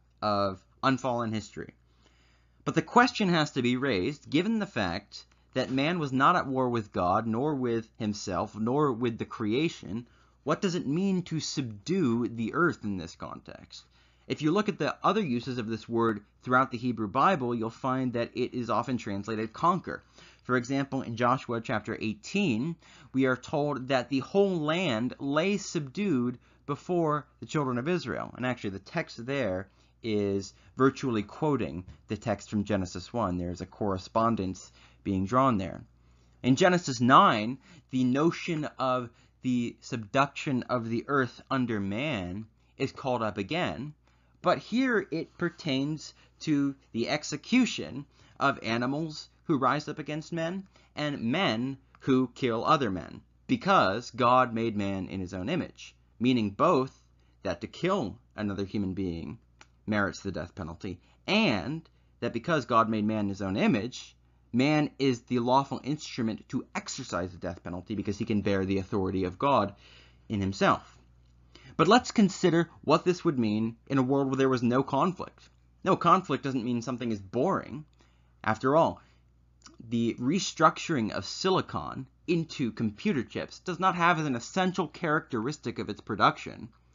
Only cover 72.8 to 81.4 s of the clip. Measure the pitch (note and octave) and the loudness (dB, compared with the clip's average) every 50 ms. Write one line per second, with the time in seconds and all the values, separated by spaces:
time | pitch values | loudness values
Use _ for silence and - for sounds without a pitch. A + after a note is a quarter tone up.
72.8 | - C3+ D3+ E3 - F3+ E3+ - - F3 D3 B2 A2+ G#2+ G#2 G#2+ A2+ A2+ A2+ _ | 2 2 2 4 4 2 0 2 2 0 2 2 2 2 2 0 0 -2 -4 _
73.8 | _ - C#3 C3+ B2+ B2 C#3 C#3 C#3 C3+ C3+ C3 C3+ C3 C3 A#2+ B2 A2+ A#2+ C3+ | _ -2 0 2 2 4 2 2 2 0 2 2 4 4 4 4 2 4 4 4
74.8 | C3+ - C#3 C3+ D#3+ F#3 E3+ - - - _ - - - _ _ _ _ _ _ | 2 2 2 2 2 2 0 -4 -10 -14 _ -20 -20 -20 _ _ _ _ _ _
75.8 | - - D3 C#3+ - E3+ F3 F#3+ F#3 - C#3+ B2+ - C#3 C3 C3 G#2 B2 B2 A#2+ | 2 2 2 4 6 6 6 6 4 0 -4 -2 -2 -2 -2 -2 -2 0 -2 -2
76.8 | A#2+ C#3 B2+ A#2 B2+ A#2 A2 G2+ G2 F#2+ - A#2+ C#3+ F#3+ F3+ G#2 - - A2+ D3+ | -2 -4 -6 -4 -4 -4 -4 -4 -6 -4 -2 0 0 2 0 -2 -4 -6 -12 -14
77.8 | D3+ _ _ _ - _ _ _ _ _ _ _ - G#2+ A2 - - C3 C#3+ D#3+ | -14 _ _ _ -20 _ _ _ _ _ _ _ -4 -4 -2 0 2 4 4 6
78.8 | D#3 G#2+ G2 - - _ _ _ _ _ _ _ _ _ _ _ _ - - _ | 4 4 2 -4 -14 _ _ _ _ _ _ _ _ _ _ _ _ -20 -20 _
79.8 | - A2+ A#2+ A#2 A#2 A2+ G#2 - B2 C3 F3 F#3 - - - - D#3 E3 E3 - | -10 -4 -2 0 0 0 -2 -2 -2 0 0 0 -2 -4 0 4 4 4 4 4
80.8 | - - E3 B2+ A2 G2 - - - - - - | -4 -2 0 0 0 -2 -2 -6 -8 -8 -8 -2